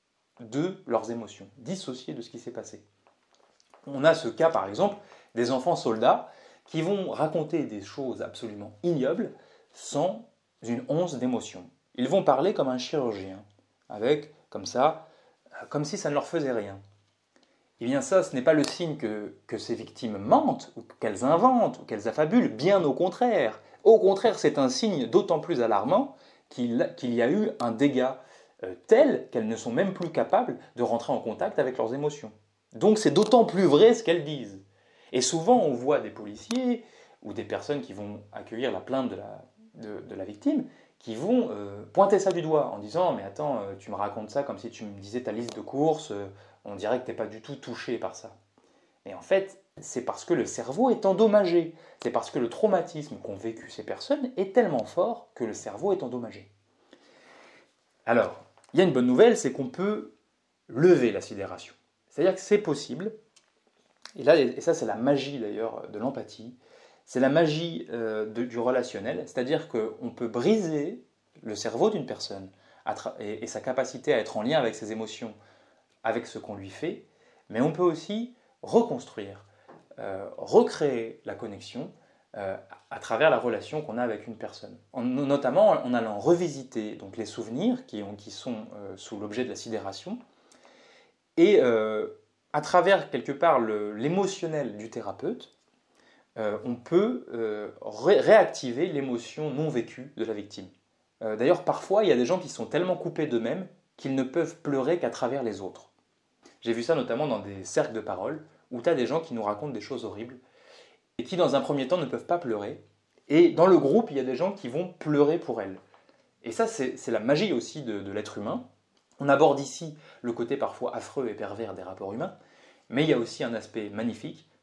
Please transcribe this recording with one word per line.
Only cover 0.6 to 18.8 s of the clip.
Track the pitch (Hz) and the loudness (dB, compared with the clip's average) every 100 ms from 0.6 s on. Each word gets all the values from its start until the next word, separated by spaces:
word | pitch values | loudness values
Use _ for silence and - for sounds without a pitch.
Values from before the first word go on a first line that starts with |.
| 175 190 - | -4 -6 -2
leurs | 113 110 | -2 -2
émotions, | 117 104 - 98 - | -6 -10 -16 -20 -16
dissociées | 120 185 - 127 - | -10 -8 -8 -10 -10
de | 147 | -12
ce | 117 | -12
qui | 120 | -14
s'est | - | -12
passé. | 113 - 101 _ _ _ _ _ _ _ _ _ - - | -12 -14 -18 _ _ _ _ _ _ _ _ _ -20 -10
On | 139 | 4
a | 151 | 6
ce | - 117 | 6 0
cas, | - 160 | 2 2
par | 104 95 | 2 0
exemple, | 110 202 - - - _ | 2 0 0 -14 -20 _
des | 113 123 | -2 0
enfants | 131 170 165 | 0 0 0
soldats | 127 110 123 196 - - - - _ | 0 4 4 4 0 -18 -20 -20 _
qui | 160 | -4
vont | 160 202 175 | -2 -2 -2
raconter | 110 151 165 151 170 | -2 0 0 -2 -2
des | 117 107 | -4 -8
choses | 95 - 131 107 | -10 -8 -8 -6
absolument | - - 113 104 104 - | -10 -10 -12 -12 -14 -6
ignobles | 175 156 127 185 202 - _ _ _ | -2 0 0 -2 -4 -8 _ _ _
sans | - - 143 175 214 - _ _ _ | -20 -6 -2 -2 -2 -12 _ _ _
une | 113 120 - | -6 -6 -2
once | 151 180 131 | -2 0 -2
d'émotion. | 127 117 - 92 90 _ _ - | -2 -2 -6 -14 -20 _ _ -6
Ils | 131 | 0
vont | 190 | 2
parler | 156 131 175 | 4 4 2
comme | 208 135 | 0 -2
un | 127 | -2
chirurgien, | 123 156 123 101 95 95 - _ _ _ - | -4 -2 -2 -4 -8 -14 -20 _ _ _ -16
avec, | 104 120 151 - - _ | -4 0 0 -2 -20 _
comme | 104 95 | -12 -6
ça, | 120 147 160 - _ _ _ _ | 2 2 0 -10 _ _ _ _
euh, | - - | -18 -6
comme | 147 147 | -4 -4
si | 202 | -4
ça | 156 | -2
ne | |
leur | 143 - | -2 -2
faisait | 170 135 | -2 -2
rien. | 117 101 98 - _ _ _ _ _ _ _ _ _ | -2 -6 -12 -18 _ _ _ _ _ _ _ _ _
Eh | 120 | -2
bien | 139 | -2
ça, | - 190 | 4 2
ce | 165 135 | 4 2
n'est | |
pas | 139 | 4
le | 156 | 6
signe | - - | 4 0